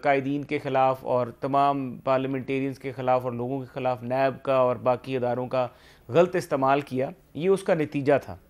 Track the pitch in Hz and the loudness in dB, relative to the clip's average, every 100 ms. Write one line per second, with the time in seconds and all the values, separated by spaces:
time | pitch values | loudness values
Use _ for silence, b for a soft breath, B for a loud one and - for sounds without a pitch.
0 | 151 139 131 143 139 147 143 131 131 131 | 2 2 0 -4 -4 -6 -2 2 2 0
1 | 117 123 120 - 139 139 139 139 131 117 | 0 0 -2 -6 -2 2 2 0 -4 -6
2 | - 131 135 135 123 135 139 131 139 127 | 0 0 0 -4 -2 -2 -2 -6 -10 -4
3 | 127 127 127 120 123 135 127 139 127 123 | 0 0 0 -4 -4 -6 -8 -4 -4 -4
4 | 120 127 135 120 - 131 127 117 120 123 | -4 0 0 0 0 2 2 2 0 0
5 | - 131 120 120 127 131 120 B B B | -2 -2 -2 -2 -2 -2 -2 B B B
6 | - 127 175 180 - 143 135 139 143 127 | 0 4 4 2 -2 0 2 2 0 -4
7 | 139 180 _ 139 180 190 196 175 147 147 | -4 -6 _ -4 0 2 2 0 0 -2
8 | 135 135 - 90 | 2 2 2 -16